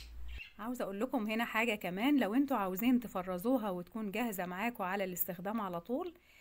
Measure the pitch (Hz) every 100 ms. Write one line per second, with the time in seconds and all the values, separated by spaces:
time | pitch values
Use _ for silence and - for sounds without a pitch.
0 | - - - - - - 226 247 190 196
1 | 254 269 214 220 233 220 233 208 180 185
2 | 269 285 196 240 285 240 190 185 233 240
3 | 220 185 185 180 226 262 208 180 175 220
4 | 208 208 240 190 180 180 233 240 180 202
5 | 190 175 - 175 196 226 196 170 - 269
6 | 359 - _ -